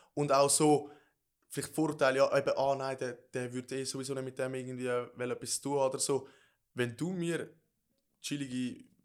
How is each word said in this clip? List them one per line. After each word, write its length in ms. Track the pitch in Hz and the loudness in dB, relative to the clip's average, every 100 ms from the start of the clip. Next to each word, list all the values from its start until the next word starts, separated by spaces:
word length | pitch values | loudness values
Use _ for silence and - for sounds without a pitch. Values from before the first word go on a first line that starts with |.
| _ | _
Und 160 | - 147 | -2 4
auch 180 | 139 143 | 6 6
so, 440 | - 151 147 - - _ _ _ _ - | 6 6 6 2 -14 _ _ _ _ -14
vielleicht 260 | - 135 | -8 -6
Vorurteile, 440 | - 156 147 135 131 | -2 -2 2 2 6
ja, 200 | 139 139 | 4 4
eben, 120 | 135 - | 2 0
ah, 200 | 135 135 | 2 0
nein, 200 | 135 131 | -2 -4
der, 180 | 127 - _ | -6 -8 _
der 180 | 131 123 | -8 -6
würde 220 | 123 127 135 | -6 -6 -6
eh 80 | |
sowieso 300 | 131 135 127 | -6 -6 -6
nicht 80 | 131 | -6
mit 140 | 131 131 | -6 -6
dem 160 | 131 | -6
irgendwie, 320 | 131 127 127 127 | -6 -8 -6 -2
äh, 220 | 123 120 - | -2 -4 -6
will 160 | 123 | -6
etwas 240 | 117 123 - | -6 -6 -6
zu 60 | |
tun 180 | 139 143 | -2 0
haben 80 | 135 | 0
oder 80 | 131 | 0
so. 300 | - 135 - - _ _ _ | 0 0 -2 -20 _ _ _
Wenn 220 | 123 123 113 | -4 -4 -2
du 140 | 165 | -6
mir 400 | 185 170 160 - - _ _ _ _ _ _ | -4 -2 -4 -6 -14 _ _ _ _ _ _
chillige 640 | - 143 139 127 123 - - _ | -6 -6 -4 -4 -4 -6 -18 _